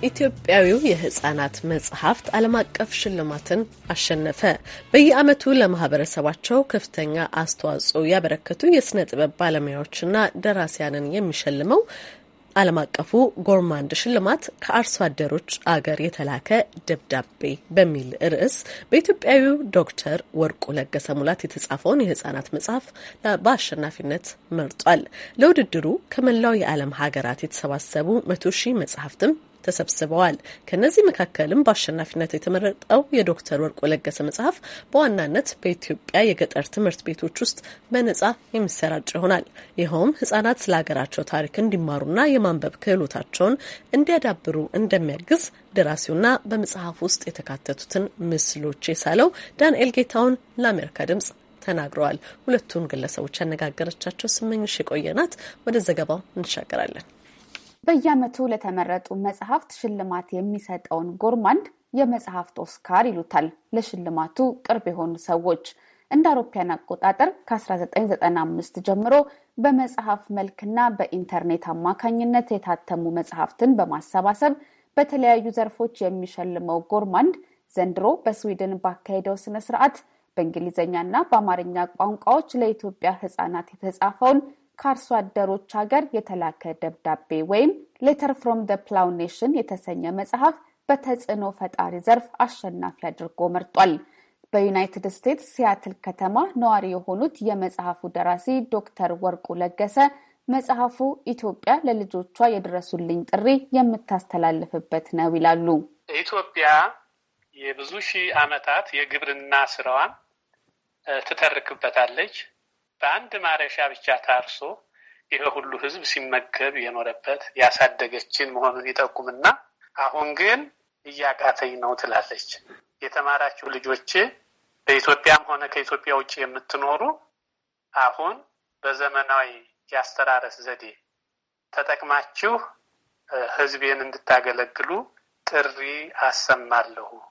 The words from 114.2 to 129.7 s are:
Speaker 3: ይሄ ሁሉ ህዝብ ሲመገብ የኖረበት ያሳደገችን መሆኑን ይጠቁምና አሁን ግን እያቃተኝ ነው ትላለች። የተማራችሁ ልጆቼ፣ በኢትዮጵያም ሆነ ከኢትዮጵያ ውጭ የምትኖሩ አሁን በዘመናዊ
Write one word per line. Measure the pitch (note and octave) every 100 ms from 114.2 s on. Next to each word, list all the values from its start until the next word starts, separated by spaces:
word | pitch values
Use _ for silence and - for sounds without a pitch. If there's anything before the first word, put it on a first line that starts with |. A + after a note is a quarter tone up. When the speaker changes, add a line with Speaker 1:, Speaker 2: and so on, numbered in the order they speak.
| - B2+ B2 - D3 D3 _ _ _ _ _
Speaker 3:
ይሄ | C#3 C#3+
ሁሉ | C#3+ C3+ C3+
ህዝብ | C#3 C#3 C#3+
ሲመገብ | C#3 C3 B2+ A#2+ - C3+ C#3
የኖረበት | A#2+ A#2+ A#2 A#2 - C#3+ - -
ያሳደገችን | B2 B2 C3 - B2 B2 - - C#3
መሆኑን | B2+ B2+ B2 B2+
ይጠቁምና | B2+ C3 - B2+ B2 E3 B3+ _ _ _ -
አሁን | C#3 D3+ D3+
ግን | D3 F#3+ B3 D4 _ _ _ D3
እያቃተኝ | C#3+ C#3+ C3+ C3+ B2+ C3 B2
ነው | B2 B2
ትላለች። | A#2 A2+ - A#2 - - _ - _ _
የተማራችሁ | C3+ - C#3+ C#3+ C#3+ - C#3
ልጆቼ፣ | B2+ C3+ C3 - F#3 A3+ - _ _ _ _ -
በኢትዮጵያም | C#3 C#3 C#3+ - D3+ -
ሆነ | D3 C#3+
ከኢትዮጵያ | D3+ C3+ C#3 - C#3
ውጭ | C#3 -
የምትኖሩ | C3 C3 _ C#3+ C#3 D3+ A#3+ - _ _ _ _ _ _ _
አሁን | - B2+ - D#3+ A#3+ _ _ _ _
በዘመናዊ | C#3 C3+ C#3+ C#3 C3+ C3+ B2+ A#2+ A#2